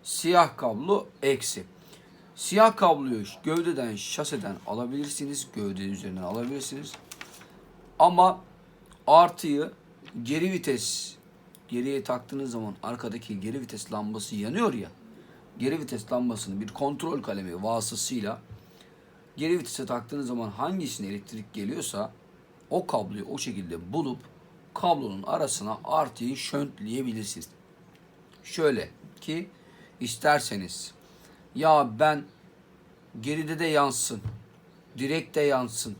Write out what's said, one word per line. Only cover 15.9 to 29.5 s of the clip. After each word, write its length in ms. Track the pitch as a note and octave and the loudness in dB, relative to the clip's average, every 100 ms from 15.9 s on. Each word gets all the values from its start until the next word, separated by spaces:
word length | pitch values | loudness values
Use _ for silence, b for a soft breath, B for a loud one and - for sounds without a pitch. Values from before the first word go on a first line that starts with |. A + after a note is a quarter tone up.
| A2+ - | -8 -2
lambasını 500 | B2 B2 G#2+ G2+ G2 | 0 0 -2 -6 -6
bir 60 | G#2 | -8
kontrol 540 | - C#3+ D3 E3 D3+ | -2 -2 -2 -4 -4
kalemi 420 | G#2+ G2 F#2 F2 | -4 -6 -6 -6
vasıtasıyla 800 | G#2+ A#2 A2 G#2+ - B2+ G2+ A#2 - B B B B B B B - - | -2 -2 -2 -4 -4 -4 -4 -8 -14 B B B B B B B -20 -4
geri 220 | D#3+ F3 | 0 0
vitese 260 | B2 - B2+ | 0 -8 -4
taktığınız 420 | A#2+ A#2+ C#3+ B2+ | -4 -4 -6 -4
zaman 220 | A#2+ A2 | -4 -4
hangisine 580 | G#2 D3 F#3+ C#3+ - G2 | -4 -2 -2 -4 -4 -6
elektrik 460 | G2+ - A2 - | -8 -8 -14 -10
geliyorsa 580 | A2 G2+ C#3+ - G2+ A2+ - - - - - - | -6 -4 -4 -6 -4 -6 -8 -20 -20 -20 -20 -2
o 180 | F3 - | -2 0
kabloyu 380 | B2 F#2+ G2+ - | -2 -2 -8 -8
o 120 | C#3 | -6
şekilde 560 | - G2+ F2 E2+ F2 | -6 -6 -8 -10 -4
bulup 260 | G#2 C3+ - - - - - - - | -4 -2 -6 -12 -20 -20 -20 -12 0
kablonun 420 | F3 D3+ A#2 G2 | 2 2 0 -6
arasına 540 | - E3 C#3+ - G2+ G#2+ | -2 0 0 -2 -6 -6
artıyı 540 | - D#3 C#3 - A#2+ C3+ | 0 2 2 -2 -6 -4
şöntleyebilirsiniz. 1120 | - C#3+ C#3+ - G#2 A#2+ C3 A2 G2+ - - - - - - - - - - - | -4 -4 -4 -6 -6 -4 -4 -4 -6 -10 -14 -20 -20 -20 -20 -20 -20 -20 -20 -20
Şöyle 460 | - - D3+ A#2 D#2 - - - | -10 2 4 4 -4 -12 -20 -14
ki 280 | - D#3+ - | -6 -6 -6